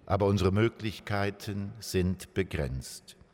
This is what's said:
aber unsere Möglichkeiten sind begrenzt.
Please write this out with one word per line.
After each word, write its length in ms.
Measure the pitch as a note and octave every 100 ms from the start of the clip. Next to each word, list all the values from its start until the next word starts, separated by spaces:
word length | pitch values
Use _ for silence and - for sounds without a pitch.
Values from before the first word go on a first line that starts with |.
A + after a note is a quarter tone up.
| -
aber 220 | G2+ G2+
unsere 260 | G2+ F#2
Möglichkeiten 1200 | F#2+ A#2 - G#2+ - - G2+ G2+ G2+ - G2+ G2+ A2
sind 520 | - F#2+ F2+ F#2 - -
begrenzt. 840 | F#2 D#2 C2+ C2 - - - - -